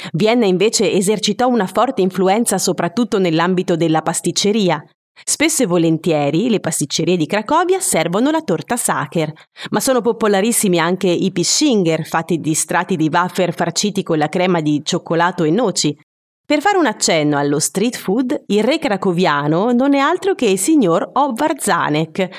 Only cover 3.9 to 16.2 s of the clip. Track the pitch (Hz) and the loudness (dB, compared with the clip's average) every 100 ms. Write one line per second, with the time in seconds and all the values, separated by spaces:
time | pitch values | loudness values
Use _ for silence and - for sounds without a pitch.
3.9 | 156 - - 175 160 202 220 185 151 - | 0 -2 -4 -4 -2 0 2 0 -2 -6
4.9 | _ _ - - - 220 - 220 175 165 | _ _ -14 -6 -2 0 0 0 2 2
5.9 | 160 175 151 143 160 233 202 170 - 151 | 0 0 0 0 0 0 -2 -2 -6 -4
6.9 | - 165 180 151 202 262 302 359 381 - | -2 0 0 0 -2 0 0 2 0 0
7.9 | 170 160 185 269 320 311 - - 240 - | -2 0 0 0 0 -2 -4 -4 -4 -4
8.9 | 151 143 170 156 151 _ - - 214 269 | -4 -4 -4 -4 -8 _ -16 -6 -2 0
9.9 | 254 208 220 220 196 220 220 208 175 165 | 0 0 0 2 2 2 0 2 2 2
10.9 | 185 185 170 185 185 170 - 302 220 165 | 0 0 0 0 -2 -2 0 2 2 2
11.9 | 160 156 165 165 170 156 156 - 170 175 | -2 -2 -4 -2 -2 -2 -2 -2 -2 -2
12.9 | 175 156 170 180 - 175 - 170 - 208 | 0 0 0 0 -2 -2 -2 -4 -2 -2
13.9 | 185 180 160 151 185 185 175 151 147 - | -2 -2 -2 0 0 0 0 0 -2 -2
14.9 | 170 - 165 175 180 156 185 233 - 151 | -6 -2 0 0 0 0 2 0 0 -2
15.9 | 147 _ _ | -4 _ _